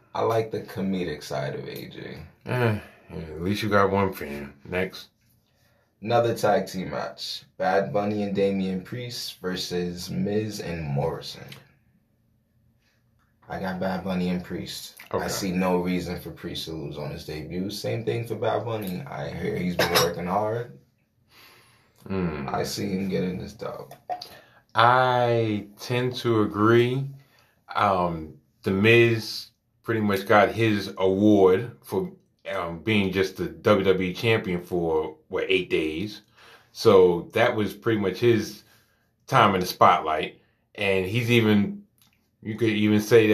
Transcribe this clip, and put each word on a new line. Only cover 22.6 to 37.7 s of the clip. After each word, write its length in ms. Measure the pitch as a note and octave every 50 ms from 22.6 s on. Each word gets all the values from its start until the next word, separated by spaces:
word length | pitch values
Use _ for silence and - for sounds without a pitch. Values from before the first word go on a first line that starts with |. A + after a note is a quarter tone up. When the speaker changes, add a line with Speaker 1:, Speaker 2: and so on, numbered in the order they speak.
| -
Speaker 1:
see 240 | - - A2 G#2 G2+
him 200 | F#2+ F#2+ G2 F#2
getting 300 | G2 F#2+ F2+ F2+ F2+ F#2
this 140 | - -
dub. 420 | - - - - - - - - - - _ - - - - - - - - _ _ _ _ _ -
Speaker 2:
I 920 | A2 A#2 A#2+ B2+ B2+ B2+ B2+ B2 B2 A#2+ A#2+ A#2 A#2 A2+ A2 G#2 G#2 F#2+ - - -
tend 380 | - - B2 B2 B2+ B2 B2
to 260 | - - A#2+ A2+ G#2+
agree. 640 | G#2 G2 - G2+ G#2+ A2+ A#2 A#2+ A#2+ B2 C3 C#3 C#3 C#3 - - - _ _ _ _ _ _ _ _ - -
Um, 600 | - G#2+ G2+ F#2+ F2+ F2 F2 E2 D#2+ D#2 D#2 - - _ _ _ _ -
The 60 | G#2
Miz 760 | F#2+ F#2+ G#2 A2+ A#2 A#2 A#2 A#2 A#2 A2 - - - - - - _ _ _ _ _ _ _
pretty 160 | - A2+ A2
much 260 | G#2 G#2 G2 F#2+ -
got 220 | - A2 G#2 G2 E2
his 440 | - G#2+ A#2 A2 G#2 G2 F2 - - -
award 800 | F#2+ F#2+ F#2+ G2 G#2 G#2+ G#2 G2 F#2+ F#2 F#2 B2 B2 C3+ - - -
for, 260 | - G#2+ F#2+ F2+ F2 - - _ _ _ _ - E2+
um, 280 | F#2+ F#2+ F2 E2+ E2+ E2
being 320 | - A2 G#2+ G#2 G2 F#2
just 240 | F2+ G2 F#2 - -
the 100 | - F2
W 380 | D#2+ - - - A2 G#2 F#2+ F#2
W 260 | G2 F2+ F2+ F#2 F#2
E 20 |
champion 480 | F2+ - - A2+ A2+ G#2 - F#2 F2 F2
for, 560 | - - F2+ F2 E2+ E2 D#2+ D#2 D#2 D#2+ - - _ -
what, 160 | F#2 F2 - -
eight 220 | F#2+ F#2 F2 -
days. 520 | F#2 E2+ D#2+ D#2 D#2 D#2+ G#2 G#2+ - - - _ _ _ - - - - _ _
So 580 | _ - - A2+ G2+ F#2+ F#2 F2+ E2+ E2+ E2 -
that 220 | - G#2+ A#2+ B2 -
was 200 | A2 G#2 F#2